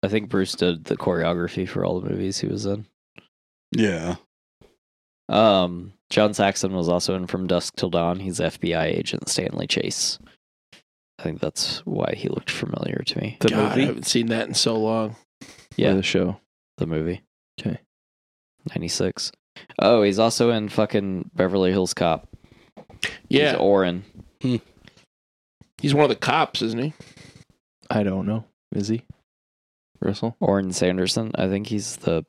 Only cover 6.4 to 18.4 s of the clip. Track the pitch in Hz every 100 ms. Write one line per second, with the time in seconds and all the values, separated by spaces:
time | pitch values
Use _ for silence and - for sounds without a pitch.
6.4 | 101 98 95 92 85 87 - 95 90 92
7.4 | 92 87 - - 92 85 85 90 95 87
8.4 | 82 - 85 82 80 82 - - - -
9.4 | - - - - - - - - - _
10.4 | _ _ _ - _ _ _ _ 82 80
11.4 | - - - - - - 50 - - 50
12.4 | - - - - - - - - 107 120
13.4 | 113 113 104 117 139 - - 120 113 113
14.4 | 117 - - 113 110 113 110 110 _ _
15.4 | - - - - - 95 95 95 92 98
16.4 | _ _ _ - 82 80 80 92 _ _
17.4 | _ - - - _ _ _ _ _ _